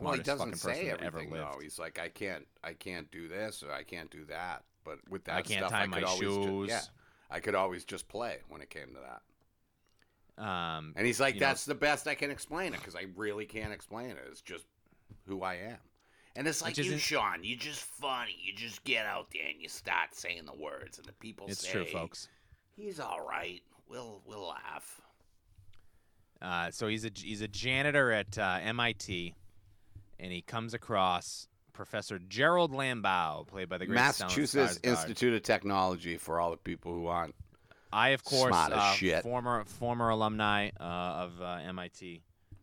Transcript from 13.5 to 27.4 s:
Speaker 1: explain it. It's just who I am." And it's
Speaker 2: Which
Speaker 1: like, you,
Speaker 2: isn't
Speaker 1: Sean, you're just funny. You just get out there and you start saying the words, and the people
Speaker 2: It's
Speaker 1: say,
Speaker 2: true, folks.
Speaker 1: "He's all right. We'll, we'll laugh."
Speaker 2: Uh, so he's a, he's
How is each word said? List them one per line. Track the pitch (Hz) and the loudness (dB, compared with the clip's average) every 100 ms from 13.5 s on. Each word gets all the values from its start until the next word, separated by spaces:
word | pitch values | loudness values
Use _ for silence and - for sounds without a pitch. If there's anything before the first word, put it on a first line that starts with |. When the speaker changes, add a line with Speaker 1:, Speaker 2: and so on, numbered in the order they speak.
| 110 107 | -6 -6
Speaker 1:
explain | 104 - 110 123 | -8 -10 -10 -8
it. | 76 64 | -10 -12
It's | - | -14
just | - 85 - _ _ _ - - 95 | -12 -12 -14 _ _ _ -20 -18 -8
who | 95 | -4
I | 92 90 | -2 -4
am." | 104 120 _ _ _ _ _ 127 | -8 -12 _ _ _ _ _ -4
And | 151 | -2
it's | 147 | 0
Speaker 2:
Which | 165 147 | -2 0
Speaker 1:
like, | 175 | 0
you, | |
Speaker 2:
isn't | 151 | 2
Speaker 1:
Sean, | - 147 104 85 | 2 4 2 0
you're | 101 123 | -4 -6
just | 151 143 | -6 -8
funny. | - - 143 127 113 85 | -10 -6 -2 -2 -4 -6
You | 95 | -8
just | 98 117 104 143 | -8 -10 -8 0
get | 117 104 | 0 0
out | 95 90 | -2 -6
there | 80 73 | -8 -8
and | 76 | -8
you | - | -10
start | - - 90 78 - | -8 0 2 0 -4
saying | 90 85 76 | -8 -8 -10
the | 67 | -10
words, | 76 69 69 - | -8 -8 -12 -16
and | 80 | -20
the | |
people | - 110 98 98 | -16 -16 -12 -8
Speaker 2:
It's | 98 | -6
Speaker 1:
say, | 92 | -4
Speaker 2:
true, | 98 82 | -2 -2
folks. | 82 82 - - _ _ - _ - | -4 -6 -10 -14 _ _ -20 _ -12
Speaker 1:
"He's | 208 156 | -10 -6
all | 117 85 - | -6 -6 -4
right. | - 90 90 _ _ - | -4 -6 -8 _ _ -14
We'll, | 123 120 101 - | -12 -12 -14 -12
we'll | 107 87 | -8 -8
laugh." | 69 - 76 - - - _ _ _ _ - - - - - _ _ _ - | -8 -8 -10 -12 -18 -20 _ _ _ _ -20 -20 -20 -20 -20 _ _ _ -10
Speaker 2:
Uh, | 90 87 85 | -2 0 0
so | - 110 | -2 0
he's | 110 110 | 0 -4
a, | |
he's | 92 85 104 | -8 -8 -6